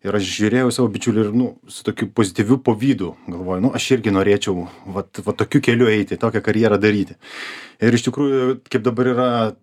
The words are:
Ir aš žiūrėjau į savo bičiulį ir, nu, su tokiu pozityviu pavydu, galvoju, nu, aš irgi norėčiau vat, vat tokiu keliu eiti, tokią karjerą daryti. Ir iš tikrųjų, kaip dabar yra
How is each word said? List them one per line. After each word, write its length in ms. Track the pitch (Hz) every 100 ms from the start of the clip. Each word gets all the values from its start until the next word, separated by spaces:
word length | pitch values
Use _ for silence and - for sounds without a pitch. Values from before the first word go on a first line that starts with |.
| 98
Ir 80 |
aš 140 | 104 92 -
žiūrėjau 320 | 107 123 127
į 40 | 117
savo 140 | 120
bičiulį 300 | 101 - 107
ir, 80 | 104
nu, 140 | 113 127 - -
su 160 | -
tokiu 240 | - - 107
pozityviu 460 | - 98 90 104 135
pavydu, 460 | - 107 135 123 87 - -
galvoju, 380 | 87 92 92
nu, 80 | 101
aš 140 | - - 127
irgi 180 | 110
norėčiau 540 | 95 98 101 104 90 90 - 101
vat, 240 | 98 - - 98
vat 140 | -
tokiu 160 | 104 143 143
keliu 240 | 117 120
eiti, 300 | 107 98 92
tokią 220 | 113 110 110
karjerą 320 | 107 110 101
daryti. 400 | 107 104 95 - - - - - - _
Ir 160 | 113 120
iš 80 | 127
tikrųjų, 400 | 127 143 135 127 127 _
kaip 160 | 123 117
dabar 240 | 120 127
yra 180 | 123 127 117 110 -